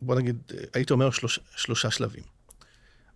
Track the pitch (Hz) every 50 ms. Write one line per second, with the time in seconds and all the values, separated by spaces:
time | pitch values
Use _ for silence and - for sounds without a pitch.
0 | 127 127 127 131 123 123 120 117 - - - - - - - 127 127 - 143 123
1 | 135 135 - - - 113 - - - - - - - - 113 - - 110 - -
2 | 110 107 - - - - - _ _ - - - - _ _ _ _ - - _
3 | _ _ _